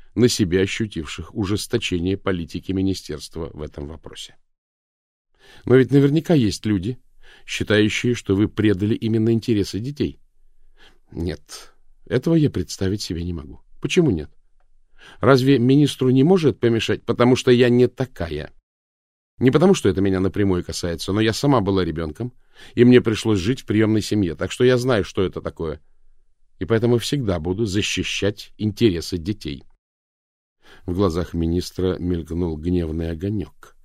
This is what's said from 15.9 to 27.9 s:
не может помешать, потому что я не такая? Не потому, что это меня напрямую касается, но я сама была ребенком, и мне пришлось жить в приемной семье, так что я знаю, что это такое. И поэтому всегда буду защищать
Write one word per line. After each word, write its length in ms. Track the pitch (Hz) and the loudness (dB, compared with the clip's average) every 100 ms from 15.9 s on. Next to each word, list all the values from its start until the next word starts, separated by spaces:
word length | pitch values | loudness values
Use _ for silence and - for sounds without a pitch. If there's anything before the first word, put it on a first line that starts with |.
| - 131 | 2 2
не 140 | 131 | 4
может 360 | 151 190 147 - | 4 4 2 2
помешать, 440 | 117 113 - 104 | 0 0 -2 -4
потому 320 | - 113 120 127 | -2 2 4 4
что 160 | - | 4
я 180 | 123 123 | 4 6
не 180 | 123 123 | 4 2
такая? 640 | - 131 - 82 76 - - _ _ _ _ _ _ _ - | 0 -8 -6 -8 -8 -10 -16 _ _ _ _ _ _ _ 0
Не 140 | 123 | 2
потому, 240 | 139 190 190 | 4 4 4
что 120 | 104 | 2
это 140 | 92 | 0
меня 180 | 98 95 | 0 0
напрямую 460 | 95 98 98 90 82 | 0 0 0 0 -4
касается, 480 | - 87 82 - | -8 -6 -6 -4
но 80 | 101 | -2
я 100 | 110 | 0
сама 300 | 104 143 127 | 0 2 2
была 240 | 98 95 85 | 2 0 -2
ребенком, 480 | 78 80 - 123 - _ - - | -4 -8 -8 -12 -12 _ -20 -4
и 100 | 113 | 4
мне 180 | 123 123 | 8 8
пришлось 360 | 113 107 110 101 | 6 0 0 0
жить 240 | 95 131 | -2 -4
в 40 | - | -2
приемной 340 | 107 107 107 | 0 2 0
семье, 340 | - 104 87 76 | 0 -2 -2 -4
так 160 | 95 | -6
что 120 | - | 2
я 140 | 127 127 | 2 2
знаю, 260 | 127 113 | 2 -2
что 180 | 90 - | -2 -2
это 200 | 92 80 | -4 -4
такое. 380 | 80 - 80 73 _ _ - - _ _ _ - | -10 -8 -8 -10 _ _ -20 -20 _ _ _ -10
И 80 | 82 | -2
поэтому 320 | 113 117 120 | 0 2 0
всегда 420 | - 147 107 85 | 0 -4 -2 -4
буду 260 | 82 98 113 | -4 -4 -2
защищать 880 | 101 90 | -2 -2